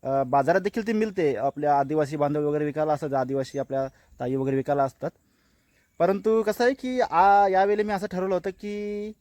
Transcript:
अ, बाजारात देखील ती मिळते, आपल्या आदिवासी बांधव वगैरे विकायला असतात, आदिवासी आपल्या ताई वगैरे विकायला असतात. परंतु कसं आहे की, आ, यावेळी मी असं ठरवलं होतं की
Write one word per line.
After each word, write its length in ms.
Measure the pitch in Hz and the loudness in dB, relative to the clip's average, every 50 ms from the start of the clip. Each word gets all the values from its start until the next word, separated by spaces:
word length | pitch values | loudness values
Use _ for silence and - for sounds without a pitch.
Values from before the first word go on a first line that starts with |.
| - | -4
अ, 200 | 131 135 135 135 | -2 -2 -2 0
बाजारात 380 | 127 131 139 135 135 175 196 | 2 2 0 2 4 2 2
देखील 260 | 185 202 - 233 220 | 2 -2 -4 -4 -4
ती 60 | 208 233 | -2 0
मिळते, 440 | 214 214 220 190 190 170 147 131 | 0 0 -2 -2 0 0 0 0
आपल्या 420 | 104 120 139 - 139 147 147 143 139 | 0 -2 -4 -2 -2 0 2 2 2
आदिवासी 380 | 139 135 151 156 151 135 151 | 2 0 0 0 0 -2 -2
बांधव 320 | 151 147 143 147 151 147 147 | -2 -2 0 0 -2 -2 0
वगैरे 160 | 147 151 151 | 0 -2 -2
विकायला 280 | 147 139 156 151 156 151 | -2 -2 -2 0 0 0
असतात, 200 | 143 - 147 139 | -2 -2 -4 -2
आदिवासी 460 | 135 131 127 135 139 131 - - 143 | -2 -2 -2 -2 -4 -4 -4 -6 -8
आपल्या 280 | 135 _ 139 135 135 135 _ _ _ _ - _ | -6 _ -4 -4 -4 -4 _ _ _ _ -14 _
ताई 140 | 127 123 131 | -6 -4 -2
वगैरे 220 | 135 135 135 135 | -2 -2 0 -2
विकायला 280 | 135 131 - 143 143 139 | -2 0 0 0 0 0
असतात. 260 | 135 - _ - 160 _ _ _ _ _ _ _ _ _ _ _ _ _ _ _ _ _ _ | -2 -2 _ -10 -10 _ _ _ _ _ _ _ _ _ _ _ _ _ _ _ _ _ _
परंतु 440 | 165 180 196 202 185 220 220 226 220 | 2 2 2 0 2 2 2 2 2
कसं 220 | 214 208 - 240 | 0 0 0 2
आहे 100 | 247 277 | 0 0
की, 260 | - - 254 254 254 | 0 -6 -6 -2 -2
आ, 480 | 233 - 147 165 185 196 202 202 202 196 | -2 0 4 4 6 6 6 6 6 4
यावेळी 340 | 190 185 196 202 208 208 214 | 4 4 4 2 2 0 0
मी 100 | 208 208 | -2 -2
असं 140 | 190 196 | -4 -4
ठरवलं 280 | 208 - 180 180 190 190 | -6 -4 -4 -2 0 -2
होतं 160 | 180 180 196 | -2 -2 -4
की 580 | 185 _ - 208 208 208 208 208 208 208 208 214 214 _ | -10 _ -10 -10 -8 -6 -6 -6 -6 -6 -8 -10 -12 _